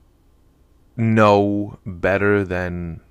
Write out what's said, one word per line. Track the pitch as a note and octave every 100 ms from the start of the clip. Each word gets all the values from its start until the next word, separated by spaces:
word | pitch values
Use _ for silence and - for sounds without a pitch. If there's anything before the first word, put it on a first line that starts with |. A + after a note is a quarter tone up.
| _ _ _ _ _ _ _ _ _ -
know | A2+ A2 G#2+ G2+ G2+ G2+ G2+ -
better | G#2 F2 F#2 G2 G2+ G2+
than | F#2 F2+ F2+ F2 E2+ D#2 -